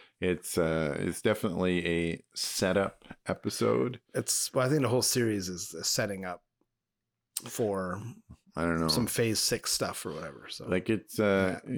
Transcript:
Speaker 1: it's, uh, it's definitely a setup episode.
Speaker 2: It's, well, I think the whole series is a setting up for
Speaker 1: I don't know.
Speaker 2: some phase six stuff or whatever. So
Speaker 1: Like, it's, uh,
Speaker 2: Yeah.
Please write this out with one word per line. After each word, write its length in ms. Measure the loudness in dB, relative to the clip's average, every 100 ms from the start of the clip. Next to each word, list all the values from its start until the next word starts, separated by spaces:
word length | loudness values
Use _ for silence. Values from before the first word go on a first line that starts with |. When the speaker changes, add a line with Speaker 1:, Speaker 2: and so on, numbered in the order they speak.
| -20 -4
Speaker 1:
it's, 360 | -2 -2 -2 0
uh, 400 | 2 2 0 0
it's 220 | -2 0
definitely 640 | 0 0 0 0 2 2 2
a 380 | 0 0 -2 -8 -8
setup 680 | -6 0 2 4 2 -2 -18 -12 -6
episode. 760 | -4 -4 0 2 4 2 -2 _
Speaker 2:
It's, 400 | -4 -2 -2 0
well, 120 | 0 2
I 40 |
think 120 | 2
the 80 | 2
whole 120 | 2
series 460 | 2 2 2 2 -2
is 260 | -6 -8
a 100 | -6
setting 420 | -2 0 -2 -4 -8
up 180 | -10 _ _ _ _ _ _ _ _ _ -12 -8
for 560 | -2 0 0 -2 -6 -8 -14 -20 -20 _ -2
Speaker 1:
I 80 |
don't 180 | 0 2
know. 60 | 2
Speaker 2:
some 180 | 2 0
phase 320 | 2 2 2
six 320 | 0 0 -2
stuff 340 | -2 -2 -4 -8
or 60 |
whatever. 340 | -8 -10 -12 -14
So 160 | -10 -2
Speaker 1:
Like, 220 | 0 2
it's, 300 | 0 0 0
uh, 400 | 4 6 4 0
Speaker 2:
Yeah. 60 | -4